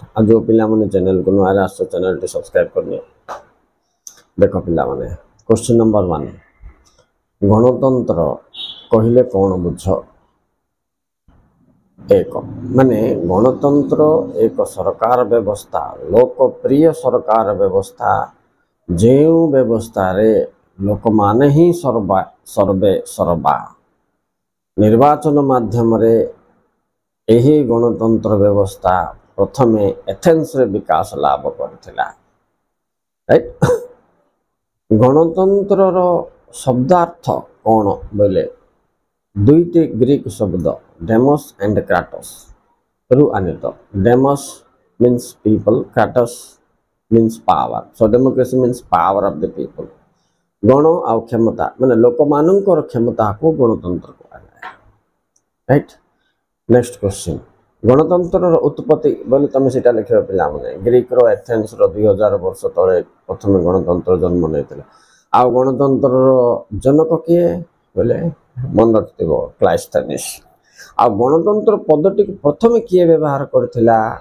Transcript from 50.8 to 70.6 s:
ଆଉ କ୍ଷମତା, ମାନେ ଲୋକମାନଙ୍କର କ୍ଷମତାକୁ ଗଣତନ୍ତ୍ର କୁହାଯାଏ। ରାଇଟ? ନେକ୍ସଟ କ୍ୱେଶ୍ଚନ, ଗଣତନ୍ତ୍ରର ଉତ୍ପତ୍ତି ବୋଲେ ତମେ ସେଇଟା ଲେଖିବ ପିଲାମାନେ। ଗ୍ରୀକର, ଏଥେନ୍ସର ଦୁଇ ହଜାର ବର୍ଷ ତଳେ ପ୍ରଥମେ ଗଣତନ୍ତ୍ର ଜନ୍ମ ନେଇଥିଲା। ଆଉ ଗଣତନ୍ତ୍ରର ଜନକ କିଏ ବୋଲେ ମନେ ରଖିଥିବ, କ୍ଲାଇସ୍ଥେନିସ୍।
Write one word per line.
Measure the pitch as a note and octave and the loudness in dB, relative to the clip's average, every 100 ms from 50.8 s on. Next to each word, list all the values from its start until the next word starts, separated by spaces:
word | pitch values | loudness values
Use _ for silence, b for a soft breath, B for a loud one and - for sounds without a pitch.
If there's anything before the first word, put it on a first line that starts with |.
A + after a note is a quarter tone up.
| D#3 F3 - | 4 2 0
ଆଉ | A2+ | -4
କ୍ଷମତା, | - A#2 A2+ - D#2+ - | -4 -2 -2 -2 -6 -2
ମାନେ | C3 A2+ | 0 4
ଲୋକମାନଙ୍କର | A#2+ A#2+ D3 C#3+ D#3+ G3 G3 D#3+ | 2 2 0 2 2 2 2 0
କ୍ଷମତାକୁ | - B2 A#2+ A2+ G#2+ G#2 D#3+ | -2 -4 -4 -2 -4 -2 -2
ଗଣତନ୍ତ୍ର | D#3 A#2+ G#2 F2 F2 - - | 0 0 0 -4 -8 -10 -20
କୁହାଯାଏ। | _ - - _ - - _ _ _ _ _ _ _ _ - | _ -20 -20 _ -20 -20 _ _ _ _ _ _ _ _ -2
ରାଇଟ? | C#3 - _ _ _ _ _ _ _ - | -2 -2 _ _ _ _ _ _ _ 0
ନେକ୍ସଟ | A#2+ A#2 - | 2 2 -4
କ୍ୱେଶ୍ଚନ, | G2 - - C#2 - _ _ _ | -6 -6 -8 -10 -12 _ _ _
ଗଣତନ୍ତ୍ରର | G#2+ C3 D#3+ F3+ F3 F#3 F3 E3 | 2 2 4 0 0 0 0 2
ଉତ୍ପତ୍ତି | D3 - - D#3 D3+ - - | 0 -4 -2 0 0 -2 0
ବୋଲେ | C3+ C#3+ | 0 0
ତମେ | C3+ C3+ | 0 0
ସେଇଟା | A#2+ A#2+ | 2 2
ଲେଖିବ | A2+ G#2 G#2+ | 0 0 0
ପିଲାମାନେ। | - F#2+ D2+ D2 A#1 C#2+ | 0 -2 -4 -4 -10 -6
ଗ୍ରୀକର, | G2+ B2 B2+ B2+ A#2 | 2 2 2 2 4
ଏଥେନ୍ସର | G2+ - A2+ G#2+ G#2+ G2+ | 2 -2 -4 -4 -2 -2
ଦୁଇ | G2 G#2+ | 2 2
ହଜାର | F#2+ G#2+ G2 | 2 2 0
ବର୍ଷ | F#2 F#2+ G2 | -4 -6 -6
ତଳେ | - F#2+ F2+ E2+ _ - | 0 0 0 -2 _ -14
ପ୍ରଥମେ | F#2+ G#2 F#2+ | -8 0 0
ଗଣତନ୍ତ୍ର | E2+ F#2 D#2 F2 F2+ F2+ | 2 0 0 -4 0 0
ଜନ୍ମ | F2 F2 D#2+ | 0 -2 -2
ନେଇଥିଲା। | D2+ C2+ C#2+ - b b b b | -4 -6 -12 -20 b b b b
ଆଉ | G#2+ B2 | 0 2
ଗଣତନ୍ତ୍ରର | A#2+ C3 B2+ C#3 B2+ C3+ B2+ C3 C3 A#2+ A2+ - G#2 | 2 0 0 0 0 0 2 2 4 2 -2 -6 -4
ଜନକ | C3 D3 D#3+ E3 E3 | 0 2 2 -2 0
କିଏ | E3+ E3+ F3 E3 _ _ - | 0 0 -2 -10 _ _ -4
ବୋଲେ | A#2 A#2 E3 C#3 _ - B2 G2+ | -2 -2 -4 -8 _ -12 -4 2
ମନେ | A#2 | 4
ରଖିଥିବ, | G#2+ - - E2 D2 C#2+ - | 2 0 -6 -2 -2 -4 -2
କ୍ଲାଇସ୍ଥେନିସ୍। | F#2+ E2+ - - C#2+ - - - _ _ | 0 0 -2 -4 -4 -8 -10 -16 _ _